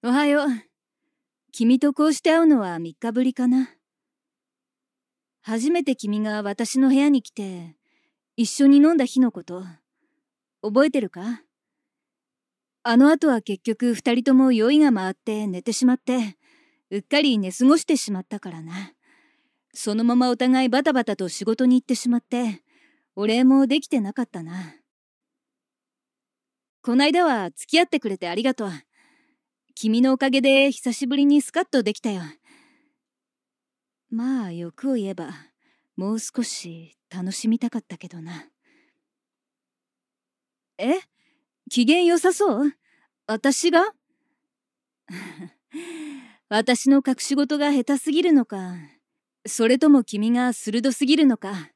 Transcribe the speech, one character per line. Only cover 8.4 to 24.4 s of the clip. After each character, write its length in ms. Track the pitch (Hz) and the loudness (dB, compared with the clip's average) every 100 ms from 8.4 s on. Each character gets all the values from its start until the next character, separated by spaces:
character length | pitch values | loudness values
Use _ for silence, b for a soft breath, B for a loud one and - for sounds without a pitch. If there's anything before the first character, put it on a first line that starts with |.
| 226 | -4
緒 220 | - 277 | 2 6
に 100 | 277 | 8
飲 160 | 294 | 6
ん 40 | 330 | 4
だ 80 | 254 | 0
日 140 | 262 | 0
の 120 | 254 | 0
こ 120 | - | -2
と、 200 | - 180 185 160 _ _ _ _ _ _ _ _ | -14 -14 -14 -20 _ _ _ _ _ _ _ _
覚 240 | 208 214 302 | -2 2 2
え 60 | |
て 100 | 277 | 0
る 80 | 208 | -4
か？ 320 | - 202 240 _ _ _ _ _ _ _ _ _ _ _ _ _ _ | -8 -10 -10 _ _ _ _ _ _ _ _ _ _ _ _ _ _
あ 140 | 233 233 | 0 6
の 120 | 277 | 6
後 180 | 311 320 | 6 2
は 140 | 240 | 0
結 220 | - 196 | -2 -8
局 320 | - 220 247 226 | -6 -4 -2 -2
二 180 | - | -2
人 100 | 240 | 0
と 120 | 247 262 | 4 4
も 160 | 262 | 4
酔 220 | 240 220 | 4 2
い 60 | 294 | 4
が 140 | 302 | 4
回 200 | 214 185 | 2 -2
っ 20 | 190 | -8
て 320 | - 214 208 | -8 -6 -6
寝 160 | 180 | -6
て 100 | 180 | -6
し 140 | 220 254 | 0 2
ま 80 | 254 | 0
っ 20 | |
て、 400 | - 254 214 - _ _ _ _ _ | -2 -2 -2 -8 _ _ _ _ _
う 60 | 196 | -10
っ 40 | |
か 200 | - 285 | -2 0
り 180 | 302 226 | 0 0
寝 120 | 185 | -4
過 140 | 180 254 | 0 2
ご 100 | 320 | 2
し 80 | |
て 140 | - 302 | 2 -2
し 140 | - | -2
ま 80 | 202 | -8
っ 40 | |
た 160 | - 208 | -8 -12
か 120 | 196 | -12
ら 100 | 165 | -16
な。 320 | 160 180 190 _ _ _ _ _ _ _ _ | -14 -14 -14 _ _ _ _ _ _ _ _
そ 220 | - - 214 | -12 -6 -2
の 80 | |
ま 120 | 233 247 | 2 2
ま 140 | 247 | 2
お 80 | 240 | 2
互 300 | 254 254 262 | 2 2 2
い 20 | |
バ 140 | 247 | 2
タ 100 | 294 | 2
バ 100 | 262 | 0
タ 120 | 233 202 | -2 -4
と 140 | 185 | -6
仕 160 | - 202 | -6 -4
事 200 | 226 254 | 0 2
に 160 | 254 | 2
行 20 | |
っ 0 | |
て 120 | - 254 | 2 -4
し 140 | 254 | 0
ま 100 | 240 | -2
っ 20 | |
て、 400 | _ 240 240 190 _ _ _ _ _ - | _ -6 -4 -8 _ _ _ _ _ -6
お 100 | 208 | -2
礼 180 | 226 | 4
も 220 | 262 269 269 | 6 6 4
で 140 | 262 | 0
き 80 | - | 0
て 120 | 277 | -4
な 140 | 196 | -2
か 80 | 214 | -6
っ 60 | 240 | -8
た 160 | 180 | -8